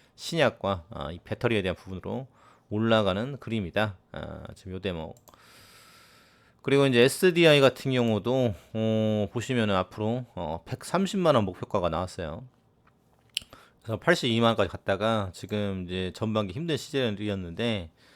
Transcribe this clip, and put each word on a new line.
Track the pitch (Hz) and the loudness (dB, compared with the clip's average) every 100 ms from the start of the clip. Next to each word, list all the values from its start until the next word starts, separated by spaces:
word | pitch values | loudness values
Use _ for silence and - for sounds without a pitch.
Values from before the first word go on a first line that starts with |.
| _ - | _ -16
신약과, | - 165 123 - 98 92 - | -6 0 0 0 -4 -4 -8
아, | - 71 | -10 -10
이 | 87 | -10
배터리에 | - 107 120 107 | -10 -4 0 0
대한 | 92 87 | -2 -4
부분으로 | 95 92 95 117 135 _ _ _ - | -8 -12 -8 -10 -10 _ _ _ -8
올라가는 | 104 113 110 98 92 131 135 | -2 2 4 2 0 -4 -8
그림이다. | - 113 90 101 107 92 _ | -6 -6 -4 -2 -4 -6 _
아, | 76 76 78 - - | -14 -12 -14 -16 -16
지금 | 92 | -12
요 | 92 | -8
대목. | 95 85 80 - _ - - - - - - - - - _ _ _ _ | -6 -6 -8 -14 _ -20 -20 -20 -20 -20 -20 -20 -20 -20 _ _ _ _
그리고 | - 139 139 | 2 4 6
이제 | 120 | 6
에스디아이 | 131 - 185 170 165 143 | 6 6 2 6 6 8
같은 | 135 - 135 | 6 4 -2
경우도, | 127 117 107 117 131 120 95 - | 0 2 0 0 2 0 -2 -8
어, | 110 110 110 110 107 101 | -2 0 2 2 0 -2
보시면은 | 120 107 123 107 95 | -4 -2 0 2 2
앞으로, | 92 - 107 123 123 | 0 -4 -4 -4 -6
어, | 90 80 82 - | -8 -6 -8 -8
백삼십만 | - - 175 190 196 165 131 | -12 -4 -2 -2 0 4 4
원 | |
목표가가 | 95 90 - 101 87 | 2 -4 -6 -2 -2
나왔어요. | 80 92 - 78 85 127 _ _ _ _ _ _ _ _ - - - - _ | -2 -6 -8 -10 -10 -16 _ _ _ _ _ _ _ _ -12 -12 -20 -20 _
그래서 | - 110 | -8 -4
팔십이만 | - 175 131 113 117 | 0 2 2 4 4
원까지 | 107 95 | 4 0
갔다가 | 98 - 95 110 110 95 | -2 -2 0 0 0 -4
지금 | - 98 104 101 95 87 | -8 -6 -4 -2 -4 -4
이제 | 92 92 - | -4 -4 -4
전반기 | 110 110 98 | -2 0 -2
힘든 | 107 170 139 | -4 -4 -4
시즌이었는데, | - 139 120 101 107 98 87 85 117 104 80 _ _ | -4 -2 -2 -2 -4 -4 -6 -4 -4 -4 -6 _ _